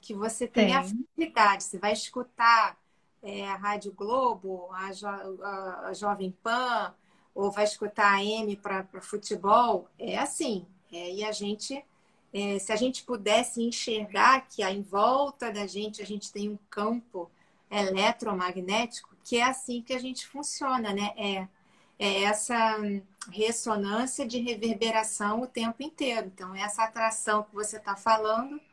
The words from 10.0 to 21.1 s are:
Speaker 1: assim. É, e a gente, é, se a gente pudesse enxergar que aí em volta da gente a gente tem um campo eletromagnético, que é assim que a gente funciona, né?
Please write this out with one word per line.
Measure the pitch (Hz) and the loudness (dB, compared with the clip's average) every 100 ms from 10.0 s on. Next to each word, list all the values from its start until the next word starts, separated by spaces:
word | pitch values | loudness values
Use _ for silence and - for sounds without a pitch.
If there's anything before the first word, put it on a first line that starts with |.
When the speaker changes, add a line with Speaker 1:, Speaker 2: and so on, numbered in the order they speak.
| 233 - | -6 -2
Speaker 1:
assim. | 269 - 302 202 175 _ _ | -2 -2 -2 -4 -8 _ _
É, | 170 175 | -12 -8
e | 190 | -6
a | 214 | -4
gente, | 214 202 208 - 269 - _ _ _ _ | -4 -4 -4 -6 -8 -10 _ _ _ _
é, | 196 202 196 | -4 -2 -2
se | - | -2
a | 214 | 0
gente | 254 262 | 0 -2
pudesse | - 240 202 220 247 - | -6 -4 4 4 2 -2
enxergar | 233 240 - 220 208 196 220 269 | -2 -2 -2 -2 -2 4 6 6
que | - - | 2 -4
aí | 196 196 | -2 -2
em | |
volta | 202 196 220 262 285 - 233 | -2 4 4 4 2 -2 -6
da | 208 202 | -4 -4
gente | 185 214 214 | -4 -6 -8
a | 202 | -8
gente | 208 - | -8 -8
tem | 208 208 | -6 -6
um | 208 _ | -6 _
campo | - 220 240 - - - _ _ _ _ | -4 -2 -2 -4 -10 -10 _ _ _ _
eletromagnético, | 208 196 190 214 233 220 190 180 180 180 214 240 - - _ | 0 2 4 2 2 -2 -2 -2 -4 -2 0 0 -6 -18 _
que | - 240 | -2 2
é | |
assim | 247 262 - 240 | 2 0 -6 -8
que | 233 | -4
a | 254 | -6
gente | 254 254 - | -4 -8 -10
funciona, | 269 285 - 277 262 214 | -10 -8 -4 0 0 0
né? | 196 208 | -2 -2